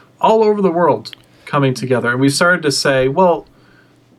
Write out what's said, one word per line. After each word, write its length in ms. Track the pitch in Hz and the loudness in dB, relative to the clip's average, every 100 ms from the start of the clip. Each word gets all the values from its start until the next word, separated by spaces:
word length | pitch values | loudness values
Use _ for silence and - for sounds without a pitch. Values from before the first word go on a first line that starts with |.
| _ - | _ -2
all 220 | - 226 | 2 2
over 160 | 214 208 | 2 2
the 80 | 185 | 0
world 440 | 165 165 113 - - _ _ - | 2 0 0 -6 -20 _ _ -6
coming 260 | 147 135 | -2 0
together. 360 | 123 127 123 117 | -2 -4 -2 -2
And 100 | 127 | 0
we 80 | 139 | 0
started 340 | 139 175 180 | 2 0 0
to 100 | 151 | -2
say, 360 | - 147 135 131 | -2 0 0 0
well, 380 | 147 180 156 - _ _ _ _ _ _ | 2 2 0 -6 _ _ _ _ _ _